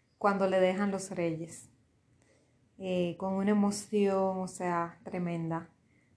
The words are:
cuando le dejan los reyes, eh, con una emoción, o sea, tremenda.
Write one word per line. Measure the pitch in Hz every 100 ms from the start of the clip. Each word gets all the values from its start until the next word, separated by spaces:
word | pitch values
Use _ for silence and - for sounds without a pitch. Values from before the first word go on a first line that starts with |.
| _ -
cuando | 208 196 190
le | 190
dejan | 185 185 202
los | 190 -
reyes, | 180 170 160 165 - - _ _ _ _ _ _ _ _ _ _ -
eh, | 190 180 175 170
con | 190
una | 190 202
emoción, | 208 202 202 - 208 196 190 190 185
o | 185
sea, | - 180 175 170 -
tremenda. | - 190 175 170 165 165 - _ _ _ _